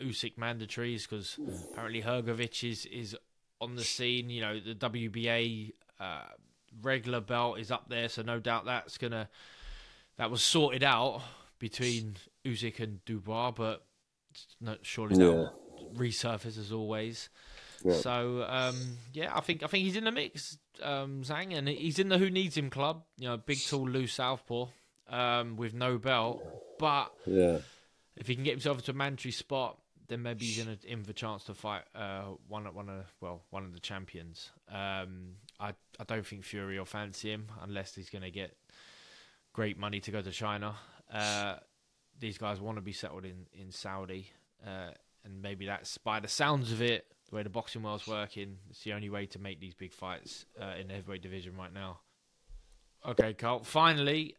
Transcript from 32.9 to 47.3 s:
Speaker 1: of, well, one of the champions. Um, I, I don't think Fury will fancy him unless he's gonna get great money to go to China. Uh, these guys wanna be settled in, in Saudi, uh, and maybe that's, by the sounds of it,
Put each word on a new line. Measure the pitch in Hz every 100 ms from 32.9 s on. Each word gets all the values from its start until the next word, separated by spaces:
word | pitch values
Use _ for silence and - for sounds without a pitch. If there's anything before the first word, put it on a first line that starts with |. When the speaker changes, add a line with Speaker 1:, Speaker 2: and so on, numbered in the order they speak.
Speaker 1:
of, | 98 92 -
well, | 90 87 -
one | 98
of | 95
the | 87
champions. | - 98 92 87 85 82 - - -
Um, | 101 98 95 92 92 90 92 - -
I, | 104 104 _ -
I | 107
don't | 113 101
think | 101
Fury | 92 104 98 98
will |
fancy | 92 104 104 101 107
him | 107 107 104
unless | 98 101 95
he's | - 92
gonna | 101 92
get | 95 95 - _ - - - - - - _ _
great | - 107 90
money | 104 101
to | -
go | 104
to | 95
China. | 90 107 104 104 104 - - -
Uh, | 107 104 104 101 92 - _ _ _ _ -
these | 113 98
guys | 107 98
wanna | 104 110
be | 95
settled | 98 92 85
in, | 95 90 90 90
in | 95
Saudi, | - 101 95 95 95 95 - _ _ 101
uh, | 95 87 - _ _
and | 104 95
maybe | 101 98
that's, | 98 98 - -
by | 113 107
the | 104
sounds | - 147 147 117
of | 113
it, | 120 113 - _ -